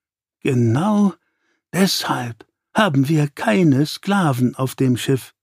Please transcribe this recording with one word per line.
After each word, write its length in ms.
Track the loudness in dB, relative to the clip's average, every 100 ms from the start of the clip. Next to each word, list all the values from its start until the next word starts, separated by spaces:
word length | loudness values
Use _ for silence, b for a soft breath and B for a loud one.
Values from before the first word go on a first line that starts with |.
| _ _ _ _
Genau 760 | -2 0 2 0 0 2 0 -2 _ _ _ _ _
deshalb 760 | 0 0 0 -4 -6 -6 -12 -20 _ _
haben 340 | 0 2 2 2
wir 200 | 0 0
keine 580 | -2 -2 2 4 4 0
Sklaven 680 | -4 -2 0 0 0 -2
auf 200 | -2 -6
dem 220 | -2 -2 0
Schiff. 380 | -2 -2 -4 _